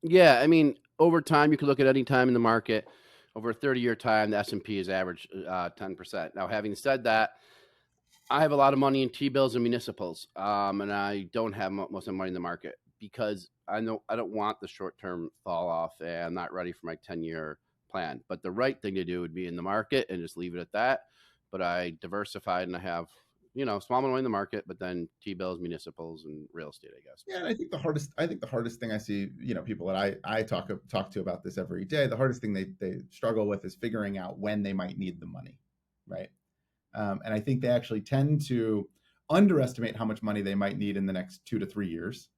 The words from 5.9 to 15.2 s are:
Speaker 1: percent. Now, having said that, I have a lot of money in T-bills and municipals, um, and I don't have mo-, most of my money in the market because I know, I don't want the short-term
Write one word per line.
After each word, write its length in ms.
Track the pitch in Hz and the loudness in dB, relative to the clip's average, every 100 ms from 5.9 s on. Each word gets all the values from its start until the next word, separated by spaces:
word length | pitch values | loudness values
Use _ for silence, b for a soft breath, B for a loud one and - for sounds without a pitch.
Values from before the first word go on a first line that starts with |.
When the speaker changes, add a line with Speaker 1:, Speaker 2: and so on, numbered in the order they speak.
| 92 | -10
Speaker 1:
percent. 380 | 90 101 82 | -10 -8 -8
Now, 140 | 92 92 | -6 -2
having 260 | 107 107 | -2 -2
said 300 | 98 139 135 | -4 -2 0
that, 300 | 117 110 110 - b b b b b _ _ _ _ | 4 4 2 -2 b b b b b _ _ _ _
I 100 | 135 | 4
have 100 | 156 | 4
a 40 | 143 | 6
lot 180 | 139 | 6
of 60 | 139 | 6
money 240 | 135 135 | 4 4
in 60 | 131 | 0
T-bills 440 | - 139 131 135 | 0 0 4 2
and 100 | 117 | 4
municipals, 640 | 120 120 120 - 92 82 - - | 2 0 -2 -6 -6 -8 -14 -6
um, 460 | 98 101 101 98 | -2 2 2 0
and 100 | 101 | -2
I 380 | 101 101 101 90 | -2 -2 -4 -6
don't 200 | 117 113 | -4 -4
have 180 | 101 95 | -2 -4
mo-, 160 | 98 95 | -4 -6
most 160 | 110 - | -8 -6
of 80 | 95 | -6
my 20 | |
money 120 | 95 | -4
in 40 | |
the 60 | 90 | -4
market 400 | 87 85 - - _ _ | -6 -8 -10 -16 _ _
because 520 | 107 - 107 104 87 _ - | -20 -6 -4 -4 -10 _ -8
I 120 | 104 | -6
know, 220 | 113 110 _ | -4 -6 _
I 60 | 113 | -6
don't 160 | 101 | -4
want 280 | 107 104 107 | -2 -4 -4
the 80 | 98 | -10
short-term 600 | - 95 - 98 90 | -10 -12 -10 -10 -8